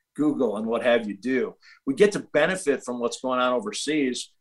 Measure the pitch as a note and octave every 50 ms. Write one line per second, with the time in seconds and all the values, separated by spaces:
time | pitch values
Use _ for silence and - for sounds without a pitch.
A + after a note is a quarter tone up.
0 | _ _ _ - D3+ D3+ B2+ A#2+ C3 A2 G2+ G#2+ A2 A2+ A#2 A#2 A#2+ B2 A#2+ A#2
1 | A2 G#2 G2 G2 G2 B2+ C3 B2 A2 F#2 - _ - - - _ _ C#3 C3+ -
2 | G3+ G3+ - C#3 - - - D3 D#3 F3 F#3 F3+ - C#3+ C3 A#2+ - B2 B2 A#2+
3 | A#2+ A#2 - - - B2+ B2+ B2+ B2+ B2+ B2+ B2 G2+ G#2 G#2+ - - C#3 D#3 D3+
4 | C#3 B2+ B2 - - - _ _